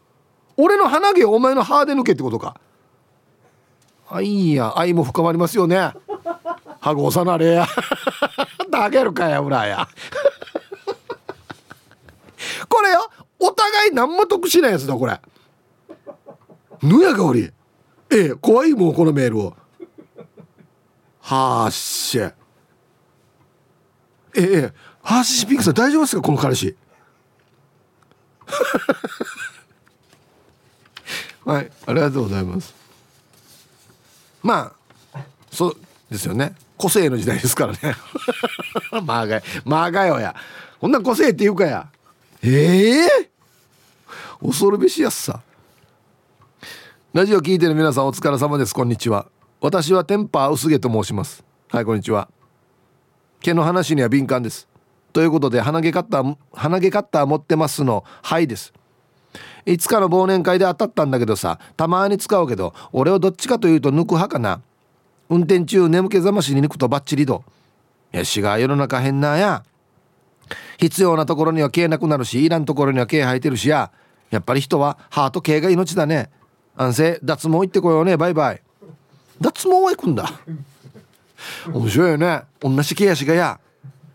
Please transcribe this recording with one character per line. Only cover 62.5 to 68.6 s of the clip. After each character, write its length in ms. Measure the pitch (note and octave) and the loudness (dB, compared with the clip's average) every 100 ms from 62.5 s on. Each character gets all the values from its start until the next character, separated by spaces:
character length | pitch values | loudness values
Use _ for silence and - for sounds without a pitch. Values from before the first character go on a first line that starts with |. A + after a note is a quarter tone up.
| G2 | -2
ど、 180 | F2+ - - | -6 -10 -8
俺 180 | B2+ D3 | -2 2
は 80 | F#3+ | 2
ど 80 | F#3 | 0
っ 40 | |
ち 160 | - - | -2 -4
か 100 | A#3+ | 2
と 80 | F3 | 4
い 80 | D#3 | 4
う 60 | |
と 80 | C#3 | 4
抜 160 | D3 E3 | 2 2
く 60 | |
派 180 | E3 D4+ | 0 0
か 100 | - | -2
な。 220 | G#2 F2+ - _ _ _ _ _ - | -4 -4 -10 _ _ _ _ _ -2
運 100 | E3+ | 0
転 260 | F3 F#3 D3+ | 2 2 2
中、 240 | F#3+ E3+ | 2 4
眠 180 | F3 F#3+ | 2 2
気 80 | G3 | 2
覚 140 | F#3 | 2
ま 100 | G3+ | 0
し 140 | C#3 C#3 | 0 0
に 60 | |
抜 80 | C#3+ | 0
く 80 | - | 0
と 100 | B2 | -2
バ 140 | C#3+ | -2
ッ 20 | |
チ 140 | - C#3 | -2 -2
リ 80 | C3+ | 0
ど。 180 | F2+ - _ _ _ _ _ _ | -2 -8 _ _ _ _ _ _
い 40 | F2+ | -8
や、 60 | |
し 180 | F2 G#2 | -4 -2
が 160 | G2+ | -2
世 100 | A2 | 0